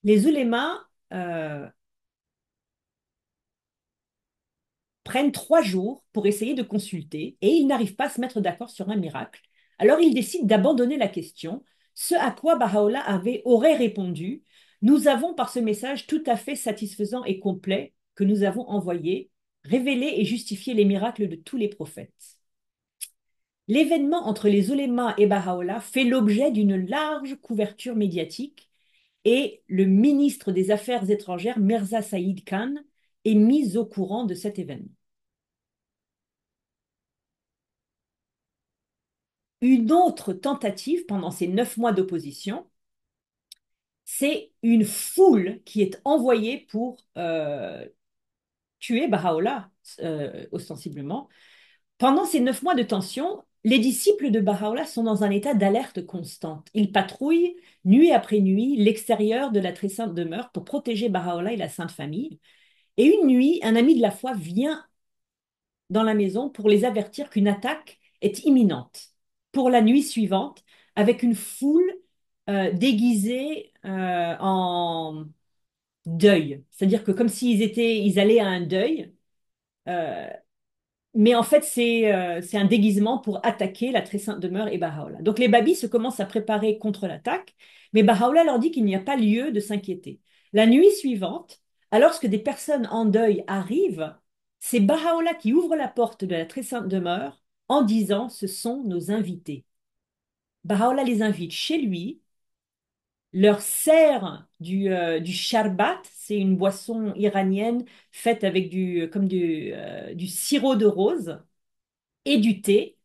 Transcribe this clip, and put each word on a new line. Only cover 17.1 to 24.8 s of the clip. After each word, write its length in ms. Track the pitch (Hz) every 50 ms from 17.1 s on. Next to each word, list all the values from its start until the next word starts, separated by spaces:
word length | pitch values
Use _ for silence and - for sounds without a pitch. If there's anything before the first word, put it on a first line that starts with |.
| 233 254 247
et 160 | - 190 190
complet 540 | - 202 180 185 - 190 190 202 285 - _ _ _ _ _
que 80 | - 202
nous 200 | 190 214 202 202
avons 240 | 196 190 233 262
envoyé, 640 | 254 208 208 170 180 175 175 151 165 190 - - _ _ _ _ _ _ _ _
révélé 440 | 139 185 262 247 277 277 247 262 302 269
et 80 | - 220
justifié 480 | 151 226 240 - - 208 190 - 262 247
les 120 | 214 208
miracles 420 | 196 196 190 202 240 233 - 208
de 80 | 180 165
tous 220 | 160 _ - -
les 120 | 254 214 208
prophètes. » 680 | 208 _ 151 - - 101 - _ _ _ - - _ _ _ _ _ _ _ _ _ _ _ _ _ _ - - _ _ _ _ _ _ _ _ _ _ _
L'événement 600 | - 214 277 320 - 339 311 285 277 320 349 220
entre 220 | 214 208 - - 208
les 220 | 202 202 190 196
ulémas 420 | 285 277